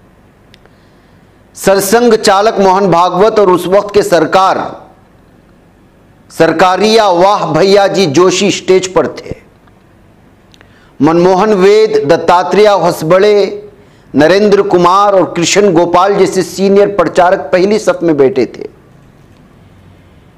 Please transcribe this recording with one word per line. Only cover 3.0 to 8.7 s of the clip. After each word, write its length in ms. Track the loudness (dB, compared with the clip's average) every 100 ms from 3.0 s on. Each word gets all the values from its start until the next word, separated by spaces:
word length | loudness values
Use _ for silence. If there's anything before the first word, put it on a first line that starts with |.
| 0 0 0 2
और 120 | 0
उस 160 | 0 0
वक्त 280 | -2 0
के 80 | -2
सरकार, 840 | 0 0 0 0 0 -2 -6 -14 -20 _ _ _ _ _ _ _ _ _ _ _ _ _ _
सरकारिया 800 | -2 -2 0 0 0 0 2 2
वाह 440 | 2 2 0 -2
भैया 340 | -2 2 2 2
जी 200 | 0 -2
जोशी 440 | 2 0 0 -2
स्टेज 440 | -4 0